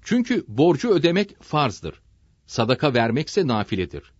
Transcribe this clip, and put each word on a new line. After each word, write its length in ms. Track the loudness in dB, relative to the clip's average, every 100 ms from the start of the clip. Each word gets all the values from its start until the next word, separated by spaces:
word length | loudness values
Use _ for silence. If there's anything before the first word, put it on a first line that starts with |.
Çünkü 420 | 0 -2 0 -2 -4
borcu 400 | 2 2 2 2
ödemek 520 | 2 2 0 -2 -8
farzdır. 520 | -6 -2 -2 -4 -12 -12 _ _ _ _ _
Sadaka 480 | -2 0 2 2
vermekse 520 | 2 2 0 -2 -2 0
nafiledir. 680 | -2 -2 -4 -6 -8 -18